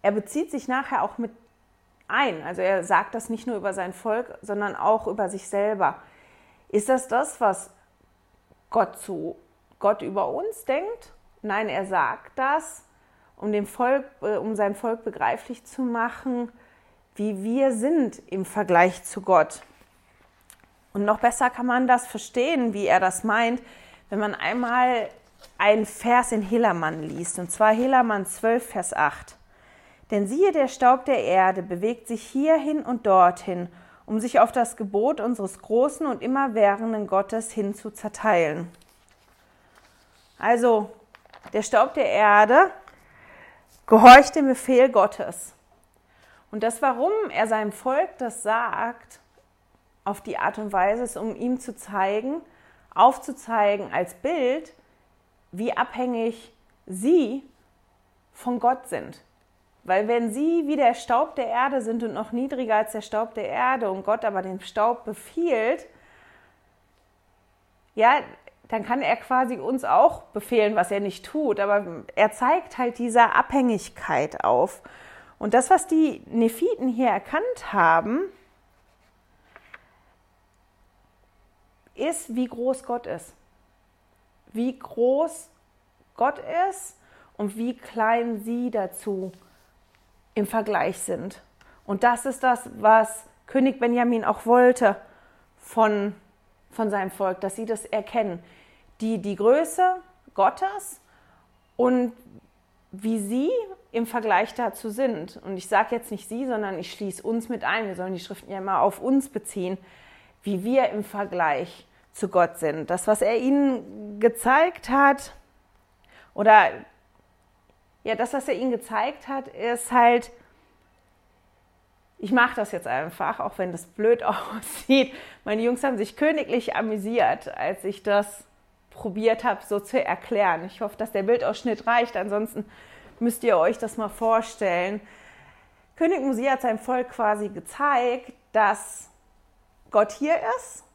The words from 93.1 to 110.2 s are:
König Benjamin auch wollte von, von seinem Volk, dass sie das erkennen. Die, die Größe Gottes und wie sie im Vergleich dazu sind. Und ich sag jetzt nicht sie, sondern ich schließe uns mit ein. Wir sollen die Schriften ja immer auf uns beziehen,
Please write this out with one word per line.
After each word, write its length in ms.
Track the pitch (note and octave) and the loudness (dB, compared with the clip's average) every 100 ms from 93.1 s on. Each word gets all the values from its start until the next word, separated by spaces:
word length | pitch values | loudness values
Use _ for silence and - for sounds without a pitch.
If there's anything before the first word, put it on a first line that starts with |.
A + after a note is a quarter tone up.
| - - _ - | -4 -18 _ -4
König 320 | C4+ C4 C4+ | 0 2 2
Benjamin 440 | A#3+ A#3+ A#3+ A#3 - | 0 2 2 0 0
auch 200 | G#3+ A3+ | -2 4
wollte 500 | A#3+ B3 B3 A3 G3 - _ _ _ _ _ | 6 6 6 2 2 -10 _ _ _ _ _
von, 580 | - - G#3+ G#3 G3+ - _ _ _ _ _ | -8 0 2 2 -4 -8 _ _ _ _ _
von 180 | - G#3+ | -6 -4
seinem 220 | G3+ F#3+ | -2 -6
Volk, 300 | - F#3+ F#3 | -4 -4 -4
dass 140 | G3 F#3+ | -8 -8
sie 100 | A3+ | -8
das 200 | A3 - | -8 -4
erkennen. 580 | A3 G3 A#3+ G#3 E3+ - - _ _ _ _ | -6 -4 -4 -4 -6 -14 -20 _ _ _ _
Die, 180 | A3 A3+ | -4 -4
die 160 | F#3+ F#3+ | -6 0
Größe 640 | G#3 C#4 D#4+ - F#4 F#4 - _ _ | 4 4 2 0 0 0 -8 _ _
Gottes 640 | - A3+ D4+ F#4+ G4+ - - _ _ _ _ _ _ _ - | 0 0 0 -6 -6 -14 -20 _ _ _ _ _ _ _ -2
und 380 | B3 B3+ B3 A#3+ - - _ _ _ _ _ | 2 2 0 -6 -20 -20 _ _ _ _ _
wie 280 | F#3+ G#3+ A3+ | -8 -4 -4
sie 320 | G3+ A#3+ D4+ B4+ G4+ F#4+ _ | -2 -2 0 -2 -4 -14 _
im 160 | A3+ A3+ | -6 -4
Vergleich 460 | A#3+ A3 F#3 G#3+ | -4 0 0 0
dazu 360 | - A#3 - A3+ | -4 -6 -6 -10
sind. 480 | G#3+ C4+ G3+ - - | -4 -2 -4 -10 -14
Und 140 | - F#3+ | -12 -12
ich 100 | - | -2
sag 240 | G3+ A3 | 0 0
jetzt 200 | A#3 A#3 | -4 -8
nicht 160 | G3+ - | -14 -10
sie, 180 | A3+ C4+ | -8 -6
sondern 340 | A3 G3+ F3+ | -4 -6 -8
ich 120 | F3 | -12
schließe 300 | - G3+ F3+ | -10 -10 -8
uns 260 | - A#3 A3+ | -6 -6 -6
mit 140 | A#3+ | -6
ein. 240 | B2+ G#3 G#3+ | -4 -4 -4
Wir 80 | F3+ | -8
sollen 180 | F#3 | -8
die 60 | F#3 | -8
Schriften 320 | F3+ F#3+ - | -10 -16 -12
ja 60 | G3 | -10
immer 240 | F#3+ F#3+ | -2 2
auf 180 | F3+ - | 2 0
uns 300 | B3+ C4+ C4 | 0 0 0
beziehen, 480 | G#3+ - G3+ F3+ F#3 - - - - | -10 -10 -8 -6 -8 -12 -20 -20 -20